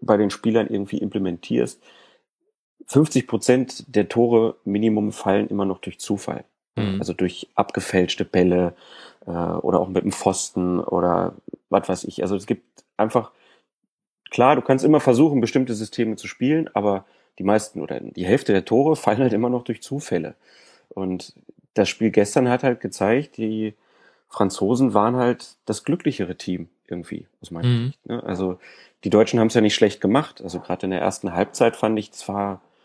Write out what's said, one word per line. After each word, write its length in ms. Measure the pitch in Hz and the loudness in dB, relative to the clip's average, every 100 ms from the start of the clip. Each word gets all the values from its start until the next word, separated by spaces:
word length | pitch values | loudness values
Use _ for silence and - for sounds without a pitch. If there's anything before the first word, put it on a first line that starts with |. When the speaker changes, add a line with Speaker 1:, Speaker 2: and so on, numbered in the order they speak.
Speaker 1:
bei 160 | - 104 | 2 2
den 140 | 104 | 2
Spielern 360 | - 117 110 104 | 0 0 2 0
irgendwie 280 | 107 98 101 | -2 -4 -6
implementierst, 840 | 104 104 95 87 - 117 123 - _ _ _ _ _ _ _ _ _ _ - | -4 -4 -4 -4 -4 -2 -2 -6 _ _ _ _ _ _ _ _ _ _ 0
fünfzig 400 | 135 156 131 - | 2 4 2 -2
Prozent 560 | 110 - 127 123 - - | 0 4 4 2 -6 -4
der 160 | 107 101 | 0 0
Tore 460 | 117 120 117 113 - - | 2 4 4 2 -2 -4
Minimum 460 | 104 113 107 104 | 0 2 2 0
fallen 380 | - 98 98 104 | -2 0 0 0
immer 160 | 101 98 | -2 -2
noch 140 | 90 | -4
durch 200 | - - | -10 -10
Zufall. 460 | - 101 - - - _ _ - | -4 -4 -4 -10 -12 _ _ -6
Speaker 2:
Mhm. 240 | 104 98 | -4 -2
Speaker 1:
Also 140 | 87 | -4
durch 360 | 85 90 - - | -2 -2 -4 -6
abgefälschte 720 | - 101 - - 95 90 - 85 | 0 0 -2 0 2 2 0 -2
Bälle, 480 | 92 92 90 90 - - - - _ - | 2 4 4 0 -4 -16 -20 -20 _ -8
äh, 40 | |
oder 480 | 85 85 85 - 92 | -6 -4 -4 0 2
auch 100 | 87 | 2
mit 140 | 90 | 0
dem 80 | - | -2
Pfosten 680 | - - - - - 90 87 | 0 0 -2 -4 -4 -2 -2
oder 560 | - 87 87 87 90 - - - - | -2 0 2 0 -2 -6 -16 -20 -2
was 200 | 98 - | -2 0
weiß 140 | 92 - | -6 -8
ich. 160 | - | -6
Also 120 | 90 98 | -4 -4
es 100 | - | -4
gibt 380 | 110 _ _ _ - | -6 _ _ _ -4
einfach, 360 | 107 123 - _ _ _ _ _ _ _ _ _ - | -2 0 -2 _ _ _ _ _ _ _ _ _ -6
klar, 240 | - 127 127 | 2 4 4
du 60 | |
kannst 240 | - 131 151 | 2 2 4
immer 140 | 151 | 4
versuchen, 420 | 135 120 156 139 | 4 4 4 4
bestimmte 340 | 113 139 127 107 | 0 0 0 -4
Systeme 400 | 110 - 113 104 | -6 -4 -4 -4
zu 120 | - | -10
spielen, 420 | - 127 156 156 | -4 0 0 -2
aber 320 | 101 104 98 - _ _ - | -2 0 -2 -4 _ _ -4
die 40 | |
meisten 380 | 95 107 - 98 | 2 2 0 -8
oder 180 | - 67 | -8 -8
die 260 | - - 90 | -10 -6 0
Hälfte 280 | 131 - | 0 2
der 120 | 98 - | 0 2
Tore 300 | 113 147 151 | 2 2 2
fallen 240 | - 107 | 2 2
halt 140 | 127 | 2
immer 160 | 107 120 | 0 0
noch 140 | 123 | -2
durch 180 | 117 156 | -6 -10
Zufälle. 520 | - 139 - 87 - - _ _ _ _ - | -8 -10 -6 -6 -6 -12 _ _ _ _ -16
Und 440 | - 95 92 - - - - _ - | -8 -6 -6 -10 -20 -20 -20 _ 0
das 120 | 98 | 0
Spiel 200 | - 113 | 0 0
gestern 400 | 104 101 - 123 | 2 2 2 2
hat 140 | 123 | 2
halt 160 | 135 120 | 0 -2
gezeigt, 580 | 95 - 98 123 151 - | -4 -2 0 0 -2 -6
die 380 | 110 110 107 - _ _ _ _ _ | -6 -4 -6 -8 _ _ _ _ _
Franzosen 640 | - 98 - 98 123 131 | -2 -2 0 0 2 2
waren 220 | 104 107 127 | 4 2 2
halt 380 | 123 117 - _ - | 0 -2 -6 _ -8
das 180 | 107 | -6
glücklichere 520 | - 170 - - 90 90 | -4 -4 -2 -4 -4 -6
Team 340 | - 90 82 _ - | -6 -6 -8 _ -12
irgendwie, 400 | 87 85 80 - _ | -12 -10 -14 -14 _
aus 100 | - | -14
meiner 160 | 85 123 | -4 0
Speaker 2:
Mhm. 180 | 120 123 | 0 -2
Speaker 1:
Sicht, 180 | - - | -8 -10
ne? 160 | 120 | -10
Also 360 | - 92 95 90 - - - _ | -6 -4 -4 -4 -12 -20 -20 _
die 80 | 101 | 2
Deutschen 280 | 104 110 120 | 4 6 4
haben's 140 | 113 | 2
ja 80 | 120 | 4
nicht 140 | 107 - | 2 4
schlecht 260 | 107 - | 2 2
gemacht. 400 | 98 127 156 - | 0 2 0 -8
Also 180 | 92 90 | -10 -8
gerade 280 | - 92 95 | -6 -6 -4
in 40 | |
der 100 | 92 | -2
ersten 320 | 95 - - | -2 -4 -4
Halbzeit 420 | 87 107 - 117 - | -2 -2 0 0 2
fand 240 | 107 107 | -2 -2
ich, 100 | 104 | -4
das 180 | - - | -10 -8
war, 340 | 101 101 95 _ _ | -4 -4 -6 _ _